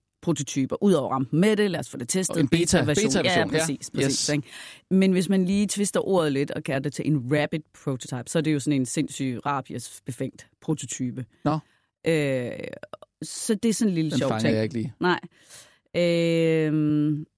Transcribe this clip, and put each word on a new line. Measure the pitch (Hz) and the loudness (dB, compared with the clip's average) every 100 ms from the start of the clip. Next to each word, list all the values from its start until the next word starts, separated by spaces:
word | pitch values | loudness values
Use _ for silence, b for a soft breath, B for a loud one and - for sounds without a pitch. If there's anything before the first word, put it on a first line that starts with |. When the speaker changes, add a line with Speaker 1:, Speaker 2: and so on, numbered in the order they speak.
| _ _ | _ _
Speaker 1:
prototyper, | - 160 143 143 131 - | -4 -2 -2 -2 -2 2
ud | 202 | 4
over | 165 117 | 4 2
rampen | 127 131 151 | -2 0 2
med | 208 208 | 4 4
det, | 208 | 0
lad | 160 | -2
os | 127 | -6
få | - | -10
det | 120 | -4
testet, | 185 185 165 | -2 -2 0
Speaker 2:
Og | |
en | 139 | 2
beta, | 170 | 2
Speaker 1:
beta-version. | 170 175 143 147 220 | 4 4 4 2 2
Speaker 2:
beta-version, | 190 170 175 160 | 2 2 2 2
Speaker 1:
Ja, | 156 | 0
Speaker 2:
ja. | |
Speaker 1:
præcis, | 160 139 - | 0 -4 -6
præcis, | 156 135 135 - | -2 0 0 0
Speaker 2:
Yes. | |
Speaker 1:
ikke? | 151 B B B B _ | -2 B B B B _
Men | 190 190 | 4 4
hvis | 180 180 | 4 4
man | 196 | 2
lige | 180 196 208 | 4 2 0
twister | 202 202 185 - | 0 0 0 2
ordet | 190 156 | 2 2
lidt | 135 147 | 0 -2
og | - | -4
kalder | - 135 | -4 -4
det | 139 | -4
til | - - | -4 0
en | 151 120 | 0 2
rapid | 147 147 165 - - | 0 0 -4 -8 -10
prototype, | - 127 - 127 - | -6 -6 -6 -10 -4
så | 170 | -2
er | |
det | 156 | 0
jo | 151 | 0
sådan | 143 143 | 2 0
en | 127 | 0
sindssyg | - 143 - 135 120 - | -2 -6 -4 -6 -4 -4
rabiesbefængt | 143 - 117 - - - 123 135 - - _ | -4 -6 -12 -12 -14 -12 -8 -8 -10 -20 _
prototype. | - 156 127 - 127 127 123 b | -6 -4 -4 -6 -6 -6 -12 b
Speaker 2:
Nå. | 147 156 - _ _ _ 165 | -2 -2 -4 _ _ _ -2
Speaker 1:
Øh, | 160 143 131 123 - - - - - - _ | 0 0 -2 -4 -8 -10 -12 -16 -18 -20 _
så | - - - | -12 -8 -2
det | 214 226 | 0 2
er | |
sådan | 208 220 | 2 2
en | |
lille | 170 160 | 2 0
Speaker 2:
Den | 131 | 0
Speaker 1:
sjov | 135 | 0
Speaker 2:
fanger | 110 | 0
Speaker 1:
ting. | 113 | 2
Speaker 2:
jeg | 110 | 2
ikke | 110 | 0
lige. | 117 113 - | -2 -6 -2
Speaker 1:
Nej. | 180 175 - B B B B B _ - 175 | 0 0 -4 B B B B B _ 0 2
Øhm, | 170 170 165 165 160 156 156 151 151 151 147 156 | 2 2 2 4 2 2 2 2 2 2 0 -6